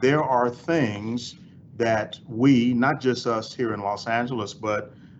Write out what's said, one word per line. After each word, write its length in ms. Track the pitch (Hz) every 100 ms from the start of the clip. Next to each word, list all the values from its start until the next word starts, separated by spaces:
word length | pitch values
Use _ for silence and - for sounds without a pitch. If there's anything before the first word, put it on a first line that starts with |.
there 220 | 127 151
are 260 | 135 127 123
things 840 | 123 - 165 117 104 110 120 - - - - - 107
that 440 | 117 110 110 - -
we, 440 | 110 135 123 120
not 280 | 120 131 139
just 260 | 127 120 123
us 260 | 113 110
here 220 | - 117
in 60 | 104
Los 260 | 101 101 117
Angeles, 480 | 117 123 123 101
but, 400 | - 107 104 - - -